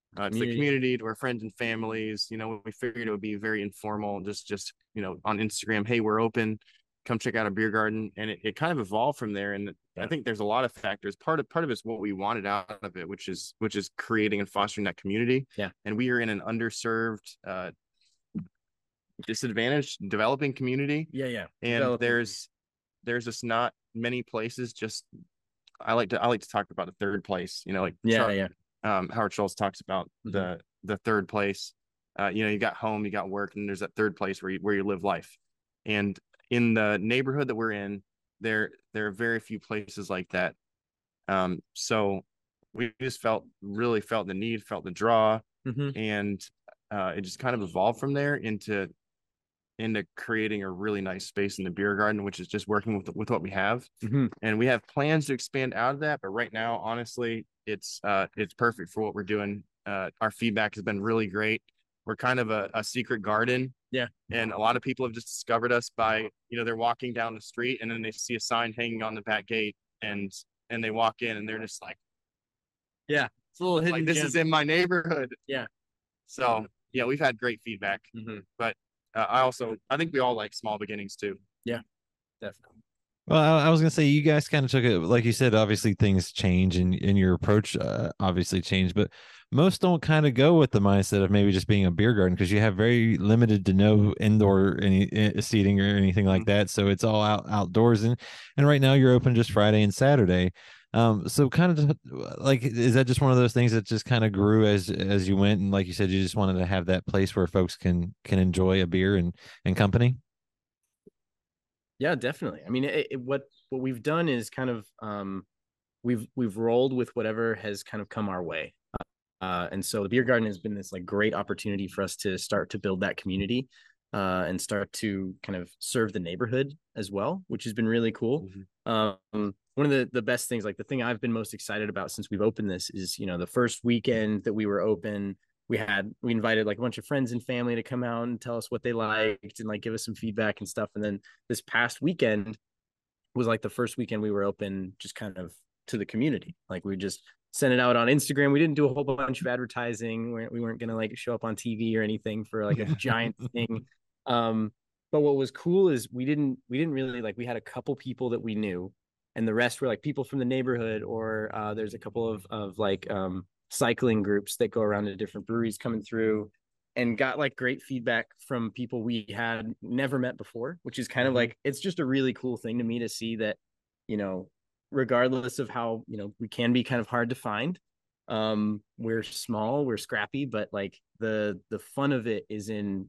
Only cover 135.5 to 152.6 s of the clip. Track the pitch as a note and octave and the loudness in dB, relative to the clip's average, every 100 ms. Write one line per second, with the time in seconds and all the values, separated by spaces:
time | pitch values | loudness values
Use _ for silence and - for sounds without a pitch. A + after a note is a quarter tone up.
135.5 | _ - A2+ G#2+ G2+ G2+ - A#2+ A2+ A2+ | _ -6 -4 0 -2 -4 -6 -2 0 2
136.5 | A2 G#2 G#2 A#2+ A2 - C#3+ B2 A#2+ - | 2 0 -2 -4 -6 -4 -2 -2 -4 -4
137.5 | B2 A#2+ A#2 - B2 B2 A#2 A#2+ A2+ B2 | -4 -2 -4 -4 -6 -4 -4 -6 -6 -6
138.5 | A#2 - A#2+ B2 A#2 A2 A2 A2 G2+ G2 | -8 -6 -6 -4 -2 -2 0 0 -2 -10
139.5 | - A2 G#2+ A2+ A2 - G2+ A2+ G#2 G#2+ | -10 -8 -6 -4 -6 -8 -6 -6 -2 -2
140.5 | - G2 - - G#2 G#2 G2 - _ - | -2 -8 -6 -6 -4 -4 -4 -10 _ -8
141.5 | A#2 - A2+ A#2+ - C3+ - A#2+ G#2+ G2+ | -8 -4 -2 -2 -2 -4 2 2 2 -4
142.5 | G#2+ _ _ _ _ _ _ _ B2 A#2 | -12 _ _ _ _ _ _ _ -2 0
143.5 | A2 G#2 - A#2+ - A2 G#2+ G#2+ G2+ G2+ | 0 -2 -4 -4 -4 -6 -4 -2 0 -2
144.5 | - G2+ G2 F#2+ G2+ - - G#2+ F#2 F2 | -4 -6 -6 -8 -12 -16 -12 -12 -10 -14
145.5 | - _ _ - A2+ G2 A2 D3+ G#2 - | -16 _ _ -8 -6 -4 -2 -2 -2 -8
146.5 | - _ F#2 G2 F#2+ G2 - _ _ _ | -20 _ -8 -6 -6 -6 -8 _ _ _
147.5 | - C3+ B2 B2 A#2+ A#2 C#3+ - C#3 C#3+ | 0 2 4 4 4 4 2 2 2 4
148.5 | C#3+ D#3+ D3 C#3+ B2+ C#3 B2+ C3+ C3 B2+ | 4 4 4 2 2 -2 -2 -4 -4 -4
149.5 | B2 A#2+ B2+ A#2+ A2 A2+ A2+ A2+ A#2 A#2 | -4 -4 -6 -6 -4 -6 -4 -6 -6 -8
150.5 | A#2 A#2 A2+ A2+ A2+ A2 B2+ - A#2 A2+ | -6 -6 -6 -6 -4 -4 -6 -6 -4 -4
151.5 | G#2+ A#2+ A2 A2+ A2 G#2+ G#2+ A2 G#2+ G#2 | -6 -6 -4 0 0 0 -2 -6 -8 -6
152.5 | A2 | -4